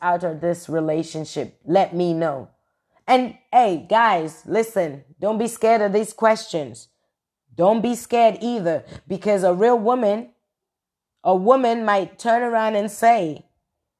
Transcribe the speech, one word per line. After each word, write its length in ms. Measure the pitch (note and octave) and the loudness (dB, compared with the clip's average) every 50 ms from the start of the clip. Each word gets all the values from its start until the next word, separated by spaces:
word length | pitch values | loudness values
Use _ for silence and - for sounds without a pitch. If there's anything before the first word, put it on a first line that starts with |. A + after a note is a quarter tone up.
out 220 | E3+ F3+ F3 F3 F#3 | -2 0 0 0 -2
of 180 | E3 D#3+ D3 | -6 -6 -4
this 260 | E3+ F3 E3+ E3+ - | -4 -4 -4 -4 -6
relationship? 880 | - D#3 E3 D#3+ D#3 D#3 E3 D#3+ D#3+ - D#3 D3+ - - D3+ A#2+ - - _ _ | -6 -4 -2 -2 -2 -2 -4 -4 -6 -8 -10 -10 -8 -8 -8 -8 -8 -12 _ _
Let 300 | C#3+ F3 G3 F3+ - E3+ | 0 2 2 2 2 0
me 180 | F3 F3+ F3 E3 | -2 -2 -2 -2
know. 360 | D#3+ E3 D#3 C#3 C3 A#2+ - _ _ _ _ _ _ _ _ _ _ _ | -2 -2 -4 -4 -6 -12 -16 _ _ _ _ _ _ _ _ _ _ _
And 280 | - B3+ B3+ B3+ A3 - - _ _ | 2 2 2 2 -2 -8 -16 _ _
hey, 340 | A3 B3 A#3+ G3+ E3+ C#3+ - - | 2 4 4 4 0 -2 -2 0
guys, 540 | G#3 A3+ A#3 A3 F#3+ E3 D#3+ D#3 - - _ | 2 2 4 4 2 0 -2 -6 -10 -14 _
listen, 580 | - E3+ A3 A3+ A3+ - G3 E3+ D3+ C3+ C#3 - _ _ _ | -2 -2 -2 -2 -2 -2 -4 -4 -4 -6 -12 -18 _ _ _
don't 180 | F#3 G#3 A3 | -4 -2 -2
be 100 | G#3+ A#3 | -2 -2
scared 340 | A3+ A#3 - A3 A3 A#3 G#3+ | -4 -4 0 2 2 2 2
of 120 | G#3 G3 F#3+ | 2 0 0
these 200 | G#3+ G#3+ - - | -2 -2 -4 -4
questions. 760 | - A3+ A3 A3 A3 - - - D#3+ C#3 A#2 A2+ - - _ _ _ _ _ _ _ _ _ _ _ _ _ A2+ | 0 2 2 2 0 -4 -8 -8 -8 -8 -8 -12 -18 -20 _ _ _ _ _ _ _ _ _ _ _ _ _ _
Don't 260 | E3 F3 G3 A3 A3+ | 2 2 4 4 2
be 140 | G3 A#3+ A#3+ | 0 -2 -4
scared 420 | A#3 - - A#3+ A#3 A#3 A3 F#3 - | -4 -4 -2 2 4 4 4 4 0
either, 440 | A3+ A#3+ A#3+ A3 E3+ E3+ D#3+ C#3 - - - - - | -4 -4 -4 -2 -2 -2 -2 -2 -6 -10 -18 -20 -10
because 360 | - G3 - - G#3+ G#3 F#3+ F#3 | -10 -10 -4 0 0 0 2 2
a 100 | F3+ F3 | 2 2
real 260 | F3+ A3 A#3+ B3 A#3 | 4 4 4 4 2
woman, 500 | G3+ A#3 B3+ B3+ A3+ G3+ G#3 A3+ B3 - _ _ _ _ _ _ _ _ _ _ _ _ _ _ _ _ _ _ - | 2 0 0 2 0 0 0 -2 -6 -12 _ _ _ _ _ _ _ _ _ _ _ _ _ _ _ _ _ _ 0
a 120 | F3 F#3+ | 0 0
woman 480 | F#3 F#3 A#3 C4 C4+ B3 A#3 A#3 A#3 A3 | 2 4 4 4 4 4 0 0 0 0
might 360 | G#3+ G3+ G3 F3 - - - | 0 0 0 -2 -4 -10 -6
turn 240 | - A#3 A3+ A#3+ B3 | -2 0 0 0 0
around 320 | A#3+ A#3 A3 A3 A3 A3 | 0 0 0 0 0 -2
and 140 | G3+ G#3 G#3 | -2 -4 -4
say, 540 | G#3 - A#3 A3+ A#3 G#3+ F3 D#3 C#3+ - - _ _ _ _ _ _ _ _ _ _ | -4 0 2 2 4 2 0 -4 -6 -10 -16 _ _ _ _ _ _ _ _ _ _